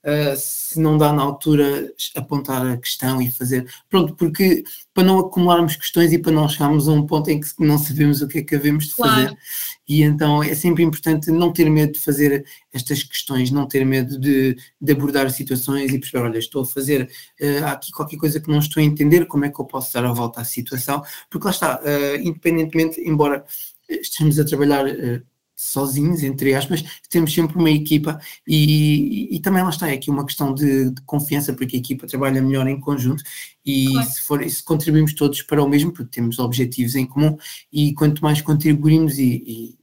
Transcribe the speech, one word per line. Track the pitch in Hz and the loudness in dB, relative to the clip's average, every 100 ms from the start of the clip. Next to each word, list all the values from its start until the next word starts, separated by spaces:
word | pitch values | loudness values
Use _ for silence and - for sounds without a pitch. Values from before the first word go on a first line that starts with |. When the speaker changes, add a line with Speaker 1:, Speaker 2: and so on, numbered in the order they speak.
| 147 | -2
Speaker 1:
ah, | 151 147 139 | 0 0 -2
se | - - - 160 | -6 -8 -6 0
não | 156 151 | 2 4
dá | 147 | 4
na | 147 | 2
altura | 139 143 156 147 143 139 - - | 0 -2 2 4 4 0 -6 -10
es-, | - - | -10 -8
apontar | - 143 135 131 127 | -6 -6 -4 -2 -2
a | 120 | -4
questão | - - 131 131 | -6 -4 -2 0
e | 127 | -2
fazer, | - 123 127 127 - _ | -4 -2 -2 -4 -16 _
pronto, | 190 151 - | 2 2 0
porque | 165 156 190 165 - - - | -2 2 2 2 -2 -18 -6
para | - | 2
não | 185 190 | 4 4
acumularmos | 185 185 175 170 165 - | 2 0 4 4 2 -2
questões | - 170 170 | -2 2 4
e | 170 | 4
para | 175 | 2
não | 156 151 | 2 2
chegarmos | - 147 151 143 | 0 2 2 4
a | |
um | 151 147 | 2 2
ponto | 156 147 | 0 0
em | 151 | -2
que | 151 - | -4 0
não | 151 147 | 2 2
sabemos | 147 139 147 139 | 0 2 2 2
o | 139 | -2
que | 156 | -4
é | |
que | 151 147 | -2 0
havemos | 147 151 151 | 0 0 -2
de | - | -2
Speaker 2:
Claro. | 233 | 2
Speaker 1:
fazer. | 214 - - - - - - - | 2 2 -4 -14 -10 -10 -14 -2
E | 151 | 4
então | 151 147 151 147 | 4 4 2 2
é | 151 - | 0 0
sempre | 175 165 | 0 2
importante | 165 156 160 156 156 | 2 0 -2 0 0
não | 160 175 | 2 2
ter | 170 156 | 2 2
medo | 151 147 | 4 2
de | 147 | -2
fazer | - 139 147 143 139 - _ | -4 0 2 0 -6 -20 _
estas | 131 123 143 | -12 -6 -6
questões, | - - - 131 127 | -6 -10 -4 -2 0
não | 143 135 | -2 -2
ter | 139 135 | 0 0
medo | 135 127 139 | 0 -2 -2
de, | 135 135 131 123 - _ | 0 2 2 -2 -10 _
de | 147 | 0
abordar | 143 139 139 135 | 0 2 0 -2
situações | 131 139 127 135 139 139 | -4 -4 -4 -2 -2 -2
e | 135 | -4
perceber, | - 127 120 | -4 -4 -2
"Olha, | 113 | -4
estou | 110 143 | -6 -6
a | 127 | -6
fazer, | 139 135 139 127 - - _ | -4 0 0 -2 -12 -20 _
eh, | 143 143 | -2 -2
há | 147 | -2
aqui | 139 - | -6 -10
qualquer | - 151 151 | -10 -10 -4
coisa | 156 156 | -2 -2
que | 156 | 0
não | 147 | 0
estou | 151 156 | 2 2
a | 151 | 2
entender, | 147 147 175 165 | 4 4 4 4
como | 143 143 | -2 -2
é | |
que | 143 | -6
eu | 120 | -8
posso | 131 131 | -8 -4
dar | 123 123 | -2 0
a | |
volta | 120 117 123 | 0 -4 -6
à | 120 | -8
situação?" | - 123 131 135 143 - - - | -8 -8 -8 -4 -6 -6 -20 -12
Porque | - 202 | -4 -4
lá | |
está, | 185 160 127 | 0 -2 -2
eh, | 143 143 143 143 | -2 -2 -2 -2
independentemente, | 170 160 170 165 160 160 160 160 | -4 -2 0 0 0 0 0 -2
embora | 170 151 147 139 - - - _ - | -2 2 2 0 -6 -16 -16 _ -10
estejamos | 320 - - 156 151 | -10 -8 0 2 4
a | 151 | 0
trabalhar, | 147 143 139 135 | 2 2 2 0
eh, | - 123 120 - _ _ - | -4 -6 -6 -10 _ _ -12
sozinhos, | - 135 135 135 151 170 | -6 -4 -2 0 0 0
entre | 135 135 135 135 | -2 -2 0 0
aspas, | 147 165 - - - | 0 -4 -6 -18 -2
temos | 170 156 | 0 2
sempre | 160 160 175 | 0 0 2
uma | 160 | 4
equipa | 151 151 151 151 147 - - - | 2 2 0 0 -8 -14 -18 -2
e, | 156 151 151 151 147 - - - | 2 4 4 4 2 0 -4 -6
e, | 170 | -4
e | |
também | 196 190 | 0 0
lá | 180 | 0
está, | 151 170 | -2 -4
é | |
aqui | 135 143 | -4 -2
uma | 143 143 | -4 -4
questão | - 139 135 | -4 -4 0
de, | 147 135 131 | 2 2 0
de | 127 | -4
confiança, | - 147 147 143 139 | -6 -4 -2 -2 -2
porque | 123 127 127 | -4 -4 -6
a | |
equipa | 123 135 - | -6 -8 -8
trabalha | 131 135 135 | -4 0 0
melhor | 131 135 131 | 0 0 0
em | 139 | -2
conjunto | 143 139 123 147 - - - _ 143 | -4 -2 -2 -4 -8 -16 -18 _ -4
e | 135 135 | 0 2
Speaker 2:
Claro. | 131 127 | 0 -2
Speaker 1:
se | - | -6
for, | - 143 160 | -2 -2 -2
se | - | -6
contribuímos | - 156 160 156 156 | -2 -2 4 4 4
todos | 151 143 143 | 2 0 0
para | - 151 | -2 0
o | 143 | 4
mesmo, | 143 165 | 2 2
porque | 170 117 | -4 -12
temos | - 117 120 | -4 -4 -2
objetivos | 123 123 123 127 120 135 | -2 0 -2 -2 -2 -2
em | 127 | -2
comum | 139 151 151 - - _ | 2 2 0 -12 -20 _
e | 151 147 | 0 0
quanto | 147 151 147 | 2 2 2
mais | 151 147 | 0 0
contribuirmos | - 151 160 147 151 156 160 139 | 2 2 2 4 6 4 4 2
e | 127 113 - 113 113 - | 0 0 -6 -12 -12 -16